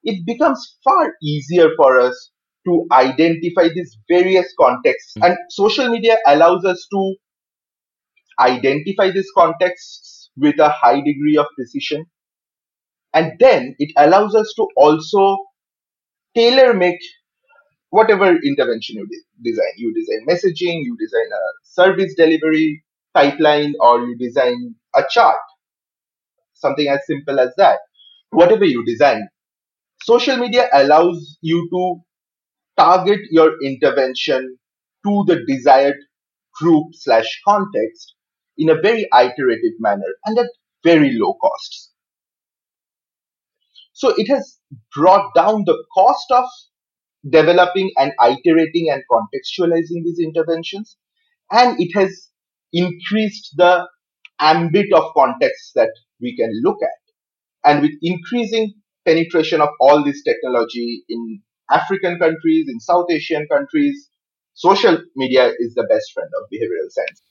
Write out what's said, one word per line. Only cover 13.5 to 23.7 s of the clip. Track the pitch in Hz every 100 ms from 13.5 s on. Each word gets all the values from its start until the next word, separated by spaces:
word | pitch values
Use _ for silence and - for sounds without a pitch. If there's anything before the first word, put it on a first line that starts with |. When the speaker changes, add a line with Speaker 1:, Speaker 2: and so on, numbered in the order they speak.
| 185 127 -
Speaker 1:
it | 147 -
allows | 147 190 214
us | 214 214 -
to | 220 -
also | 147 156 156 202 196 196 196 _ _ _ _ _ _ _ _
tailor | - 233 262 254
make | 208 180 175 - _ _ _ _ _ _ _ _
whatever | 190 226 202 190 165
intervention | 143 139 123 113 - 110
you | 101
de-, | 117 _ _ 117
design. | 113 90 95
You | 117
design | 113 107 110 123
messaging, | 175 196 - 175 170
you | 127 110
design | 107 - 113
a | 104 92 -
service | _ - 185 180 190 151
delivery | 160 160 156 156 156 151 _ _ _
pipeline, | 170 143 143 151 147 147